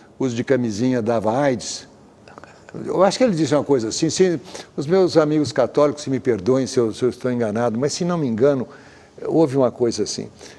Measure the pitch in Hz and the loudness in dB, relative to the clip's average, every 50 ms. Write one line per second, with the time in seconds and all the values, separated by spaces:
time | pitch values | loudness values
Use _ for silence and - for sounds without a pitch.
0 | - - - - 135 131 117 117 123 - 135 123 123 113 104 95 123 127 127 123 | -20 -20 -8 -6 -4 -4 -2 -4 0 0 0 0 0 -2 -2 -2 0 0 0 0
1 | 110 117 117 113 95 107 113 135 147 139 127 101 - - - - - - - - | 0 0 -2 0 0 0 0 0 0 0 0 -2 -4 -8 -12 -12 -14 -18 -20 -20
2 | - - - _ - - - - - - - - - - - - - - 147 165 | -20 -20 -20 _ -20 -20 -20 -20 -20 -20 -20 -20 -20 -16 -14 -10 -8 -4 0 2
3 | 185 196 - - 254 247 185 151 160 123 147 143 - - 143 127 110 107 - - | 2 2 4 2 2 2 2 0 0 2 0 0 2 2 0 0 0 -2 -2 -2
4 | 165 156 127 - 190 185 170 131 - - - - - - - - 147 139 180 190 | -2 0 2 2 2 2 2 -2 -6 -12 -16 -18 -18 -12 -10 -8 -4 0 2 2
5 | 185 160 127 160 156 151 151 156 147 117 - 139 120 107 - 143 147 147 143 - | 2 4 4 4 4 4 2 0 0 0 0 0 0 2 2 2 2 2 2 -2
6 | - 135 135 123 - 131 117 95 90 117 127 135 131 - - 131 117 110 101 - | -4 -4 -4 -2 0 0 0 0 2 0 2 2 0 0 0 0 0 0 0 -2
7 | 131 123 - - - 127 123 120 117 107 104 113 120 120 107 113 139 147 - - | -2 -2 -2 -2 -4 -4 -2 -2 -2 -2 0 0 0 0 0 0 -2 -2 -2 -4
8 | 180 175 180 170 151 123 113 104 131 147 143 131 113 - - - - - - - | -4 -2 -2 -2 -2 -2 0 2 2 2 2 0 -2 -8 -12 -18 -20 -20 -20 -20
9 | - - _ - - - 139 156 165 139 131 139 131 113 - - 123 117 104 107 | -20 -20 _ -10 -6 -2 2 2 2 2 2 2 2 0 0 0 0 0 0 -2
10 | 101 - - - - - - - - - - | -4 -4 -6 -8 -10 -12 -14 -20 -20 -20 -20